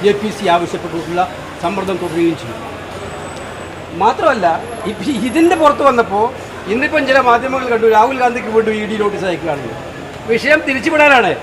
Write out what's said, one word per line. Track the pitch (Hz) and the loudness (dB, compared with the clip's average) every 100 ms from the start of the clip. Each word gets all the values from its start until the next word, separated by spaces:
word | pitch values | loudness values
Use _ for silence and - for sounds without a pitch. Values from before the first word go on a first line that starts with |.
ജെ | 190 202 | 2 2
പി | 214 180 | -2 -4
സി | 196 170 | 0 2
ആവശ്യപ്പെട്ടിട്ടുള്ള | 170 180 160 160 156 175 180 - - - | 0 -6 -6 -6 -4 -2 -2 -4 -14 -6
സമ്മർദ്ദം | 175 196 190 185 | -4 -4 -4 -4
തുടരുകയും | 175 165 170 165 | -4 0 0 0
ചെയ്യും. | 117 - - - - - - - - - - - - - - 160 | -6 -10 -12 -12 -12 -12 -12 -12 -12 -12 -12 -12 -14 -14 -12 0
മാത്രമല്ല, | 202 240 330 262 175 170 156 - 175 | 0 2 2 2 2 0 -4 -8 -8
ഇപ്പ-, | 214 185 254 240 | -6 -4 -2 -2
ഇതിൻ്റെ | 285 330 349 | 2 4 6
പുറത്ത് | 302 285 285 | 4 4 4
വന്നപ്പോൾ | 240 196 202 226 254 - - - | 4 2 2 0 -2 -12 -12 -4
ഇന്നിപ്പം | 220 294 302 269 | -2 0 0 2
ചില | 262 254 | 4 4
മാധ്യമങ്ങൾ | 233 262 262 254 | 2 2 -4 -2
കണ്ടു | 233 226 220 | 2 4 6
രാഹുൽ | 240 262 | 4 4
ഗാന്ധിക്ക് | 247 240 208 220 | 0 0 0 2
വീണ്ടും | 220 214 | 2 0
ഇ | 208 | -2
ഡി | 214 | -2
നോട്ടീസ് | 208 185 185 | -2 0 -4
അയക്കുകയാണെന്ന്. | 165 165 143 120 110 - - - - - | -4 -4 -4 -6 -10 -12 -12 -14 -12 -2
വിഷയം | 233 269 302 311 | 0 2 2 2
തിരിച്ചുവിടാനാണ്. | 262 233 302 294 277 381 - | -2 0 4 6 6 4 0